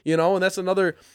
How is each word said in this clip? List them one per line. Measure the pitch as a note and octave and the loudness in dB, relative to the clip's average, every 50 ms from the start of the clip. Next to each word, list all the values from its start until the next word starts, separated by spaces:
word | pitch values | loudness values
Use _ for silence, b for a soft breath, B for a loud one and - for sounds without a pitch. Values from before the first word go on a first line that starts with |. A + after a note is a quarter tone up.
| b | b
you | D3+ D#3+ | -2 0
know, | D#3+ E3 F3+ G3 | 0 2 2 2
and | F#3+ | 0
that's | F#3 F#3+ F#3+ G3 | 0 -2 -2 -4
another, | F#3 F#3 F#3 G3 F#3+ E3+ b b b b | -4 -2 0 0 0 0 b b b b